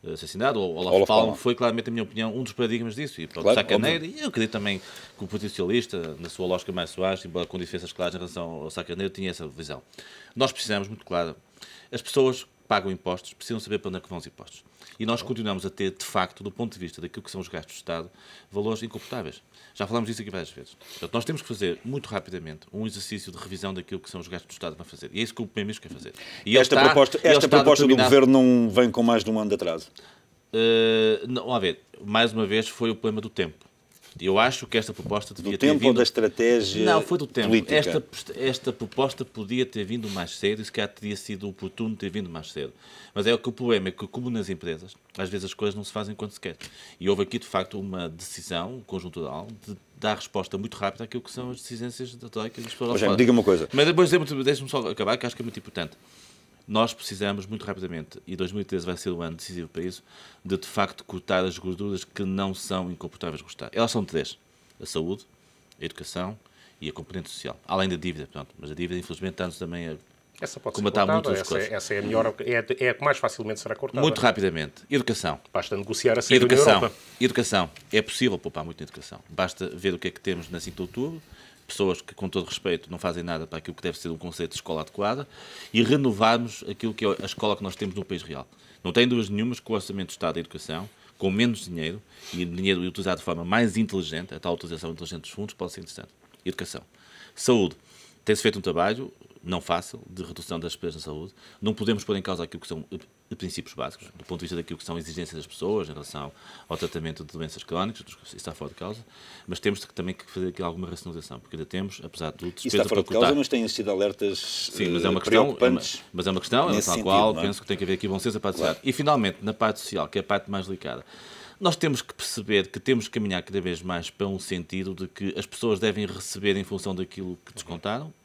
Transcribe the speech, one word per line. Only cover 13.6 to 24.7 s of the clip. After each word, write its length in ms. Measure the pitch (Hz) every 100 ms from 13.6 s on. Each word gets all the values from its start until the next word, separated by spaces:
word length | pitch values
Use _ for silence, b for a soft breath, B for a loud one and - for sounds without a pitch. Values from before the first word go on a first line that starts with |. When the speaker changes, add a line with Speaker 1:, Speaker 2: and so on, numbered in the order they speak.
| 101 104
Speaker 1:
para 100 | 98
onde 100 | 92
é 20 |
que 80 | -
vão 100 | 87
os 80 | -
impostos. 360 | - - - _ b b b
E 60 |
nós 160 | 110 117
continuamos 440 | - 117 107 95 95
a 40 |
ter, 200 | - 98
de 140 | -
facto, 380 | - 104 92 -
do 80 | 101
ponto 220 | - 117
de 60 | 92
vista 220 | 87 -
daquilo 200 | 85 -
que 80 | -
são 100 | 95
os 80 | 87
gastos 260 | 85 78
do 40 | -
Estado, 320 | - 82 85 b b b b
valores 320 | 101 104 110
incomportáveis. 600 | 113 - - 127 80 - _ b b
Já 120 | - 98
falámos 220 | 117 110
disso 140 | 110
aqui 80 | 101
várias 180 | 95 78
vezes. 240 | - 67
Portanto, 380 | - - - -
nós 100 | 117 120
temos 160 | 156
que 60 | -
fazer, 300 | 107 95 82
muito 220 | 117 135 -
rapidamente, 520 | 101 - 90 80 78 -
um 140 | 98 110
exercício 440 | 98 95 104 95
de 60 | 85
revisão 380 | 92 95 98
daquilo 260 | 92 87 92
que 80 | -
são 80 | 92
os 80 | 85
gastos 220 | 90 -
do 40 |
Estado 220 | - 87